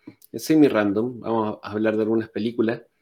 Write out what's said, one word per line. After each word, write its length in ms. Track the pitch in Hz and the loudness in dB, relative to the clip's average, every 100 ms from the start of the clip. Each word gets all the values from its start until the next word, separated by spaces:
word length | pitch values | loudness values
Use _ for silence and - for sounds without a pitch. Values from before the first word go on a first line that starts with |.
| - - _ | -20 -20 _
es 140 | 117 | -6
semi-random, 760 | - 156 139 110 104 101 123 120 | 2 4 6 4 2 0 -2 -4
vamos 380 | 110 113 107 - | -4 -2 -2 -6
a 80 | - | -8
hablar 240 | 107 110 107 | -2 0 0
de 60 | |
algunas 260 | 110 113 110 | 0 0 -2
películas 540 | 104 113 117 113 120 - _ | -4 -4 0 -2 -2 -8 _